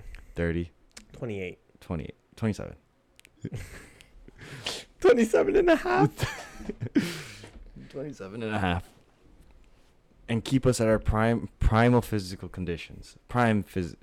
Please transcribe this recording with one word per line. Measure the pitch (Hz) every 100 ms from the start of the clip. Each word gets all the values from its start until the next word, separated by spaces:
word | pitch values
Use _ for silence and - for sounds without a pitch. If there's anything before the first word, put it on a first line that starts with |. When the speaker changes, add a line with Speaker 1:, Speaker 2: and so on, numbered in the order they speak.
| - - -
Speaker 1:
Thirty. | - 85 82 85 _ _ - -
Speaker 2:
Twenty-eight. | - 123 101 92 - _ _
Speaker 1:
Twenty-eight. | - 85 - - _ -
Twenty-seven. | 113 101 50 - _ _ _ _ _ _
<laughs> | - - - - - - - - - - - - - - - _
Speaker 2:
Twenty-seven | 359 233 220 - 403 -
and | 349
a | 320
half. | 359 370 -
Speaker 1:
<laughs> | - - - - - - - - - 170 160 147 - - - - - 131
Twenty-seven | 143 147 - 95 107
and | 110 107
a |
half. | 92 87 - _ _ _ _ - - - - _ _ _ _ _ -
And | 117 -
keep | 131 127
us | 120
at | 113
our | 110
prime, | - 107 113 117 92 -
primal | - 110 120 120
physical | - 107 92 98 90
conditions. | - 87 82 - - - - _
Prime | 120 117 107
phys-, | 92 98 85 -